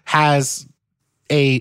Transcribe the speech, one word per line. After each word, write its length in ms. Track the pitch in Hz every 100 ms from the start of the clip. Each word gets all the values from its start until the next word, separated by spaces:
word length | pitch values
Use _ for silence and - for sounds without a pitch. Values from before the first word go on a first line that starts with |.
has 640 | - 156 151 143 131 - - _ _ _ _ _ -
a-, 300 | 147 139 127